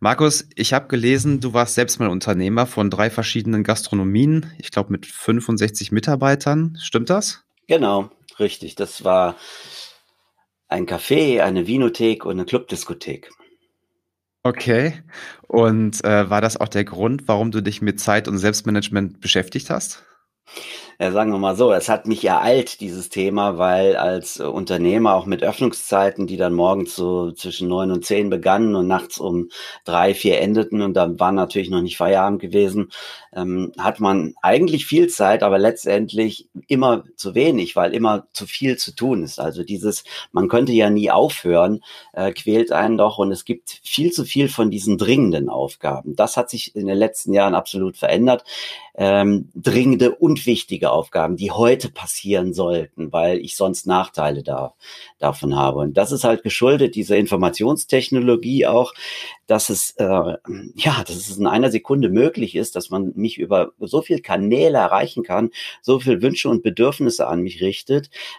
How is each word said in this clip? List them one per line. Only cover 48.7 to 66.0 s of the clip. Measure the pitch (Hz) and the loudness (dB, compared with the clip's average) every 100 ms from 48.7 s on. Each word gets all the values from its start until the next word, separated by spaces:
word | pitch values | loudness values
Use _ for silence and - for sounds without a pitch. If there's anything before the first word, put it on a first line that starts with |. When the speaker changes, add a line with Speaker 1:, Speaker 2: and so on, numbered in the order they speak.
| - - - | -14 -18 -2
Speaker 2:
Ähm, | 98 101 101 101 - | 2 4 4 2 -2
dringende | 85 87 107 127 127 123 | -4 0 2 4 4 4
und | - 165 151 | 4 2 2
wichtige | - 113 - 95 78 | 0 -2 -2 -2 0
Aufgaben, | 76 82 90 80 87 | 0 0 -2 -2 -2
die | 98 | -4
heute | - 117 131 - | 2 4 4 0
passieren | - - - 98 98 90 | -10 -10 -8 -2 0 0
sollten, | 87 90 85 80 - 78 | -2 0 0 -4 -8 -4
weil | 82 87 90 | 0 0 0
ich | 71 - | -4 -2
sonst | 95 90 - | -2 -2 0
Nachteile | 92 95 - 76 71 | 0 0 -2 -2 -2
da, | 69 67 65 - - - - _ | -6 -6 -8 -12 -20 -20 -20 _
davon | 73 71 71 69 | -4 -2 -2 0
habe. | 69 67 | 0 0
Und | 73 71 | 0 0
das | 104 | 0
ist | 135 | 0
halt | 123 113 | 2 0
geschuldet, | 110 - 127 143 131 107 | -2 0 2 4 2 0
dieser | 98 101 | 0 2
Informationstechnologie | 101 98 90 - 110 151 - 131 127 127 123 117 117 135 - | 2 2 0 2 0 0 0 0 2 2 4 2 2 0 4
auch, | 113 123 - - - - - - | 4 2 -4 -14 -14 -14 -16 -2
dass | 110 - | 0 0
es, | 101 - | -4 -4
äh, | - | -2
ja, | 98 95 82 85 - 98 107 - 156 127 95 | 0 2 0 -4 -10 -12 -12 -4 -2 -2 -4
dass | 87 | -8
es | 104 98 | -10 -4
in | 101 | 0
einer | 110 131 | 2 2
Sekunde | 110 - 139 113 | 0 0 0 2
möglich | 98 143 - 107 80 | 2 2 0 -4 -4
ist, | 110 - | -4 -6
dass | - | -6
man | 98 95 | -4 -4
mich | - 110 - | -4 -6 -4
über | 85 95 85 - | 0 0 0 -4
so | 104 151 | -4 -4
viel | 160 156 | 0 -4
Kanäle | - 95 101 123 160 139 | -2 -2 2 2 4 4
erreichen | 92 98 - - | 2 2 0 -4
kann, | 87 90 117 - - - | -4 -2 -2 -4 -14 -8
so | - 131 | 0 2